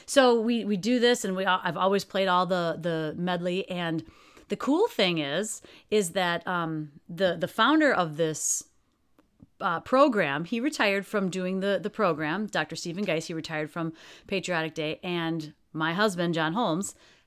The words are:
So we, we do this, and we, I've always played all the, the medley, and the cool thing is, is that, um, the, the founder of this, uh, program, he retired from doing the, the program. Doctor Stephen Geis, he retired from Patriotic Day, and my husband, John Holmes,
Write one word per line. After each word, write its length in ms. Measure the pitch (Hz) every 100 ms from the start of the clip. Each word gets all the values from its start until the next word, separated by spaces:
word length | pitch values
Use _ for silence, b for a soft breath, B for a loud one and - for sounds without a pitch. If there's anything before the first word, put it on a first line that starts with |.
So 360 | - 277 254 233
we, 240 | 220 233
we 120 | 202 208
do 220 | 190 247
this, 260 | 240 240
and 120 | 202 185
we, 100 | 190
I've 300 | 185 185 165
always 260 | 185 196
played 220 | 185 202 190
all 180 | 180
the, 320 | 180 185 170 156
the 340 | 170 165 156 -
medley, 520 | 180 180 180 180 -
and 320 | 175 170 160 160 B B B B
the 80 | 202
cool 320 | - 302 453
thing 300 | - 190 170
is, 440 | 143 151 220 - B B B
is 180 | 214 180
that, 340 | 190 180 170 -
um, 440 | 180 165 156 151 - _
the, 280 | 170 190 165
the 100 | 180
founder 440 | - 226 311 302
of 240 | 208 175 151
this, 480 | 160 151 - - - _ _ _ _ _ _ _ - _
uh, 200 | 190 165
program, 640 | - 254 294 208 156 143
he 160 | 170 233
retired 460 | 269 302 220 196 190
from 240 | 214 190
doing 300 | 180 185 190
the, 180 | 196 190
the 60 | 185
program. 560 | - 202 151 151 180 214
Doctor 300 | 175 156 165
Stephen 280 | 175 170
Geis, 220 | 208 160 160
he 80 |
retired 360 | 160 156 160 151
from 220 | - 165 160 B B -
Patriotic 480 | 190 175 175 160
Day, 260 | 151 156 156
and 520 | 185 175 165 165 151 - _
my 200 | 156 156
husband, 400 | 170 214 175 175
John 180 | 165 156
Holmes, 420 | 180 226 160 196 - b b